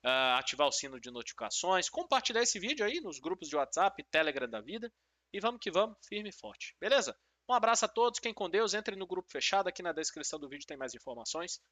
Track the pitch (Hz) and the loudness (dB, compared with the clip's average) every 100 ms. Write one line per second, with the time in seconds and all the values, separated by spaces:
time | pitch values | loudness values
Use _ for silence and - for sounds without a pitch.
0 | 123 131 131 127 135 131 147 - 139 131 | 4 4 4 4 2 4 4 4 -4 -10
1 | 120 120 113 - 120 - 180 185 175 - | -10 -10 -10 -6 -4 -2 2 2 2 -4
2 | 339 262 - 226 240 208 202 285 208 311 | 0 0 2 2 2 0 -2 0 0 0
3 | 262 147 165 185 - 151 135 - 190 190 | -6 -8 -6 -6 -2 0 0 4 2 2
4 | - 160 156 139 123 110 113 214 226 _ | 0 2 4 2 -4 -6 -8 -8 -8 _
5 | _ _ _ 196 214 240 - 170 220 208 | _ _ _ -2 -2 -2 0 2 2 -2
6 | - 208 208 - 107 98 - _ 202 269 | -10 -8 -8 -12 -16 -12 -14 _ 2 4
7 | 185 - _ _ - 247 226 226 214 - | 2 -6 _ _ 0 4 4 4 2 4
8 | 240 226 233 220 185 185 220 202 214 196 | 2 2 -6 -4 0 2 2 0 -4 -6
9 | 185 185 - - - 196 180 180 175 156 | -6 -6 -6 -2 2 2 2 -2 -4 -2
10 | 156 - 143 156 143 143 - 143 131 117 | -4 -6 -8 -8 -10 -12 -12 -8 -8 -8
11 | - 120 113 160 170 - _ | -12 -10 -6 -6 -6 -10 _